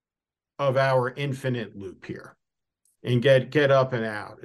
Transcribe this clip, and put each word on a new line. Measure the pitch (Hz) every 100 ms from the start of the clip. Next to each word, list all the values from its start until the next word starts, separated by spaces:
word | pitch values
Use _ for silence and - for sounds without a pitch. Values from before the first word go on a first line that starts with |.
| _ _ _ _ _ -
of | 139 131
our | 135 131 123
infinite | 139 139 127 131 120 104 101
loop | 95 82
here | - 95 - _ _ _ _ _ _ _
and | - 123
get, | 123 135 127
get | 151 143
up | 135 131
and | 123
out? | 110 104 98 -